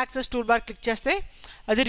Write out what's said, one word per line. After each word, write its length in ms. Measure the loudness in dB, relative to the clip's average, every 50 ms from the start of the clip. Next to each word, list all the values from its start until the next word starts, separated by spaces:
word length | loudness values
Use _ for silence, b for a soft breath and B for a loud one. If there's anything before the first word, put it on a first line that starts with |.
access 280 | 0 0 -2 -4 -2 -2 -2
toolbar 240 | -2 2 2 2 2 2
click 180 | -6 -10 -4 -2 -2
చేస్తే 260 | -2 0 0 0 0 0 -2 B B B B B B B B 0
అది 140 | 2 4 4